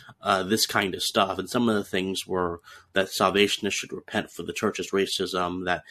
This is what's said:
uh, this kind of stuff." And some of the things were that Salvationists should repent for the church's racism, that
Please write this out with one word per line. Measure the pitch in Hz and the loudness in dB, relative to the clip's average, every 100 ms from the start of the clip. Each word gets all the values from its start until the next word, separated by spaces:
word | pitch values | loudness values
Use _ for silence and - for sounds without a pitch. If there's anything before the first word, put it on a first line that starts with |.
| - - | -20 -8
uh, | 101 98 | 0 0
this | 92 110 - | 2 2 2
kind | 110 101 | 2 0
of | 87 | -2
stuff." | - 113 98 92 | 0 2 2 0
And | 92 | -2
some | 123 120 | 2 2
of | 104 | 2
the | |
things | 95 98 95 95 - | 0 -2 -2 -4 -4
were | 92 87 85 - - _ | -2 -2 -4 -12 -20 _
that | 98 95 | -2 0
Salvationists | - 98 95 101 - 101 | 2 4 6 4 2 -2
should | - - | -4 -6
repent | - - 110 - | -12 -4 -4 -4
for | - | -8
the | 85 | -8
church's | - 107 95 90 | -2 -2 -2 -2
racism, | 98 95 - 90 92 87 90 | 0 0 -2 -2 -2 -2 -2
that | 90 85 - | -2 -4 -6